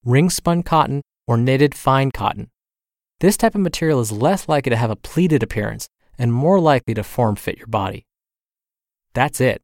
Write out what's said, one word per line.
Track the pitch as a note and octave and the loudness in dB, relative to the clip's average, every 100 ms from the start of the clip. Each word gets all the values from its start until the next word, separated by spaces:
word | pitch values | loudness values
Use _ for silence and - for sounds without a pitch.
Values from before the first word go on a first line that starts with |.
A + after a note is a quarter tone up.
ring | A#2+ C3 F3 | 0 2 2
spun | - - E3+ | 0 -2 -2
cotton | - D#3+ C#3 C#3 - _ - | 0 0 0 -2 -8 _ -2
or | A#2 | 0
knitted | B2+ C3+ C#3+ | 2 4 2
fine | - C#3 C3+ C3+ | 2 0 2 0
cotton. | - G#2 - - _ _ _ _ _ _ - | -2 -6 -6 -12 _ _ _ _ _ _ -2
This | F3+ G#3 | 0 2
type | A3+ G#3 | 0 0
of | |
material | F3+ - D#3+ C3+ | -2 -2 0 0
is | A2 | 0
less | G#2+ C#3+ F#3+ - | 0 0 0 0
likely | D3 B2 | -2 0
to | A2+ | 0
have | A#2+ | -2
a | G#2 | -4
pleated | - D#3 F3 C#3+ | -6 0 2 2
appearance | - A2 G#2 A2 - _ _ - | 0 -4 -6 -8 -14 _ _ -4
and | A#2+ | -2
more | A#2+ D#3 F#3+ | 0 2 4
likely | D#3+ C3 - | 4 2 0
to | A2 | -6
form | - - A2+ G2+ | -6 -2 0 0
fit | - - | -6 -10
your | A2+ | -6
body. | A2 F#2+ G#2+ - _ _ _ _ _ _ _ _ _ _ | -4 -4 -8 -16 _ _ _ _ _ _ _ _ _ _
That's | - C#3 - | -2 -2 0
it. | B2+ - | 0 0